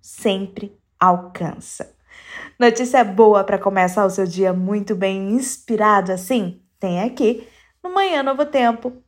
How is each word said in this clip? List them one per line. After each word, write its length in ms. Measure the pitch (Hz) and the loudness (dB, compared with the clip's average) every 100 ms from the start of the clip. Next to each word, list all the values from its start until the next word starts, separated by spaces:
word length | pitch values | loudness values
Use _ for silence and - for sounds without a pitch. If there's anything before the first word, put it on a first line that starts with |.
sempre 720 | - - 226 190 196 - 202 _ _ _ | -20 -6 -4 -4 -6 -12 -16 _ _ _
alcança. 920 | 185 180 - - 165 - - - - _ _ - - - - _ | 2 2 -2 -10 -10 -10 -18 -16 -18 _ _ -20 -20 -18 -20 _
Notícia 440 | 240 226 247 262 | 2 2 0 2
boa 380 | 220 190 220 208 | 2 6 6 6
pra 140 | 196 202 | 2 -2
começar 480 | 196 196 180 185 | 0 0 0 2
o 60 | 196 | 0
seu 160 | 185 190 | 0 -4
dia 260 | 175 190 | 0 0
muito 420 | 185 185 208 202 | 0 -2 -4 -4
bem 360 | 202 190 190 196 | -4 -2 -4 -2
inspirado 800 | 233 254 - - 220 214 208 180 | -4 -4 -12 -6 0 2 2 2
assim? 480 | 185 185 254 185 175 _ _ | -6 -2 -2 -2 -10 _ _
Tem 220 | 190 175 | -6 -4
aqui 480 | 220 254 220 233 - _ _ _ | -4 0 0 0 -8 _ _ _
no 120 | 359 | -6
Manhã 280 | 370 392 311 | -2 0 -2
Novo 220 | 269 269 | -2 -2
Tempo. 480 | 294 285 240 226 247 247 | -2 2 0 0 -6 -12